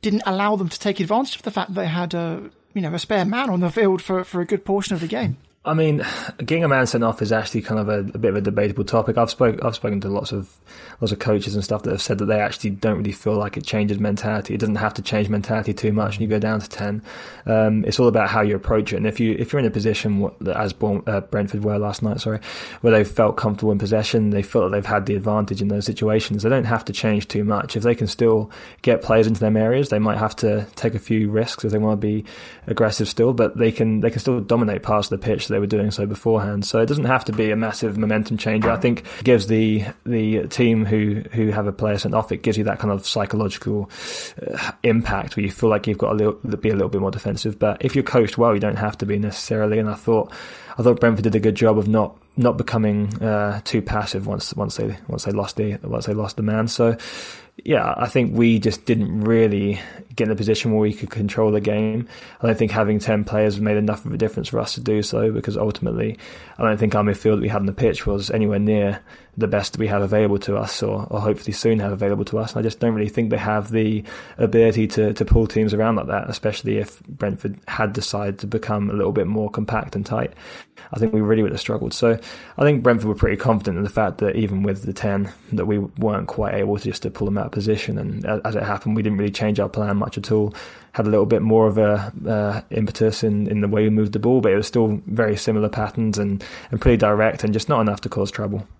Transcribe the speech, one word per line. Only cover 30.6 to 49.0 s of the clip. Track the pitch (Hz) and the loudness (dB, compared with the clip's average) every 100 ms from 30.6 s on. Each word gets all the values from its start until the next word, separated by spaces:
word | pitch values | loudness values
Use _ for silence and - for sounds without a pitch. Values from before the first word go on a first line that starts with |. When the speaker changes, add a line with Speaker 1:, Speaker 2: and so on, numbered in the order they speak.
| 104 - | -4 -4
Speaker 2:
take | 117 107 | -2 -2
a | |
few | - 110 107 | -2 0 2
risks | 107 117 - 113 | 0 -2 -4 -2
if | |
they | 107 | 0
wanna | 107 107 | 0 0
be | 107 107 107 - - - - | 0 -2 -6 -16 -20 -16 -6
aggressive | - 110 - 107 | 0 0 2 -4
still, | - 117 | 2 2
but | 120 110 - | 4 0 2
they | 117 | 0
can, | 110 110 110 | 2 0 2
they | 110 | 0
can | 113 | 0
still | - 123 | 0 -2
dominate | 98 117 110 98 | 2 2 2 -2
parts | - 107 101 | 0 0 0
of | 98 | -4
the | - | -2
pitch | 107 - | -2 0
they | 98 | -2
were | 101 | 0
doing | 107 104 | 0 0
so | 101 104 | -2 -4
beforehand. | 104 - 110 101 104 101 | -2 0 2 0 -2 -2
So | - | 2
it | 113 | 2
doesn't | 143 123 | 2 2
have | 127 - | 0 0
to | |
be | 110 110 | -2 0
a | 107 | 0
massive | 110 107 117 104 | -2 -2 -4 -2
momentum | 107 107 107 107 | 0 0 0 -2
changer. | - 110 113 | -2 0 2
I | 113 | 2
think | 123 117 - - | 2 0 -4 -4
it | |
gives | 110 120 98 | 4 4 6
the, | 110 110 107 101 - - | 2 4 2 -2 -8 -4
the | 117 110 107 - | 0 0 0 -2
team | - 120 113 107 | 2 4 4 2
who, | 107 104 104 - | 2 2 -2 -4
who | 117 110 | 0 2
have | 104 104 | 2 -2
a | |
player | 98 107 104 | 0 0 0
sent | 104 | 0
off, | 107 107 | 0 0
it | - | -2
gives | - 107 | 0 0
you | 104 | 0
that | 101 | 0
kind | 110 | 0
of | 98 - | -2 -2
psychological, | - 101 107 107 - - 104 98 - - - - - - - | -2 -2 0 -2 -4 -4 -4 -4 -10 -10 -10 -10 -10 -8 -6
uh, | - - | -8 -2
impact | 123 113 117 98 - - | 2 2 0 -4 -4 -4
where | 101 | -4
you | |
feel | - 117 | 0 2
like | 104 107 | 2 0
you've | 104 | -2
got | 107 | 0
to | 107 | 2
little, | 107 104 120 104 | 0 0 -6 -2
be | 110 | 0
a | |
little | 101 92 | 2 0
bit | 101 | 0
more | 98 | -2
defensive. | 107 - 92 110 107 | -4 -4 -4 -4 0
But | 110 101 | -2 0
if | 131 139 | -2 0
you're | |
coached | 131 127 107 - | 2 2 2 4
well, | 117 | 4
you | 104 | 4
don't | 104 101 | 0 -2
have | 107 | -4
to | - | -4